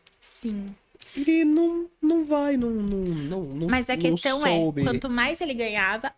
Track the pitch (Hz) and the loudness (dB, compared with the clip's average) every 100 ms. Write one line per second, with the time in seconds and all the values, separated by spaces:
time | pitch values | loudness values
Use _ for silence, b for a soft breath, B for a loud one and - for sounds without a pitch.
0 | _ _ - - 233 202 196 202 _ - | _ _ -16 -10 -8 -8 -8 -14 _ -20
1 | - - 285 320 302 302 339 339 339 - | -14 -4 2 4 4 4 2 0 -4 -2
2 | 311 330 294 294 285 269 240 220 202 196 | 2 2 2 0 2 0 0 -2 -2 -2
3 | 185 160 143 190 151 139 170 254 247 254 | -2 -2 -4 -4 -6 -4 0 0 0 0
4 | 170 175 277 269 285 170 160 147 269 247 | 2 2 2 0 2 2 2 2 0 0
5 | 269 247 254 330 330 240 226 208 190 220 | -2 0 0 0 -4 -2 -2 0 0 -2
6 | 277 | -6